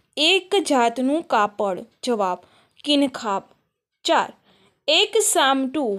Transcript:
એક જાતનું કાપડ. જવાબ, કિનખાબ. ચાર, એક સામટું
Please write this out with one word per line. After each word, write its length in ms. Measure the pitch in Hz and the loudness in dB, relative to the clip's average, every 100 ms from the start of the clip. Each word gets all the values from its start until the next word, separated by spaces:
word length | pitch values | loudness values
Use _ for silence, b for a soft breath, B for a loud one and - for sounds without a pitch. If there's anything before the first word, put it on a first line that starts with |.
| b - | b 0
એક 380 | 311 381 370 403 | 2 2 0 -2
જાતનું 640 | 302 269 233 240 262 302 | 0 2 0 0 -2 -2
કાપડ. 640 | - 233 208 - 202 180 226 _ | 0 0 0 -2 -4 -4 -10 _
જવાબ, 340 | 254 226 185 180 b b b b | -6 -2 -2 -6 b b b b
કિનખાબ. 600 | - 285 277 - 226 196 - _ _ _ _ _ | 0 0 0 -4 -4 -6 -6 _ _ _ _ _
ચાર, 300 | - 294 - - b b b b - | 0 0 0 -8 b b b b 0
એક 280 | 330 415 453 | 2 2 0
સામટું 760 | 427 349 269 269 262 311 247 | 0 2 2 0 -2 -4 -4